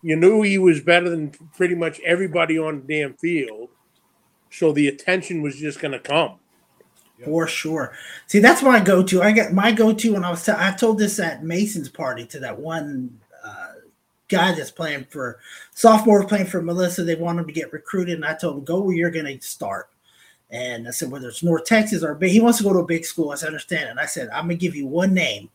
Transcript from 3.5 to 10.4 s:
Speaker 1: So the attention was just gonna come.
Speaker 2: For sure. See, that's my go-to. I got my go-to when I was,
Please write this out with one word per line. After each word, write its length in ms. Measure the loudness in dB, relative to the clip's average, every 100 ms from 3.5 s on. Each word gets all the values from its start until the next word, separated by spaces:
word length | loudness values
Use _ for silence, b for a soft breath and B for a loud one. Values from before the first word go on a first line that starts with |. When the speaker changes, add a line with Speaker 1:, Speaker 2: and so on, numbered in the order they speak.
| -10 -18 _ _ _ _ _ _ _ _
Speaker 1:
So 220 | 0 0
the 160 | 2 0
attention 540 | 0 -2 -2 -2 -6
was 140 | -6 -6
just 220 | -10 -6
gonna 200 | -8 -8
come. 380 | -2 0 0 -6 _ _ _ _ _ _ _ _
Speaker 2:
For 220 | -4 -2 -2
sure. 460 | -4 -6 -6 -8 B B B B
See, 140 | 6
that's 240 | 8 8
my 160 | 6 6
go-to. 420 | 6 4 4 4
I 80 | 4
got 220 | 4 2
my 180 | 2 2
go-to 440 | 4 4 4 0
when 100 | 0
I 60 | -2
was, 140 | -2